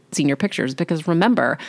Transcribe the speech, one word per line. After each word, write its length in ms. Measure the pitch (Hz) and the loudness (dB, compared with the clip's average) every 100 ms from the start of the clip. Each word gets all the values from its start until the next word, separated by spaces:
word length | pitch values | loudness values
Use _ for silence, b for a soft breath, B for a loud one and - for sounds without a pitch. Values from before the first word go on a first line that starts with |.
| - | -10
senior 240 | - 143 139 | -2 0 0
pictures," 360 | 202 - 131 | -2 -2 -4
because 320 | 135 170 160 160 | -2 -4 -2 0
remember, 520 | 170 208 240 123 147 | 2 4 4 2 -2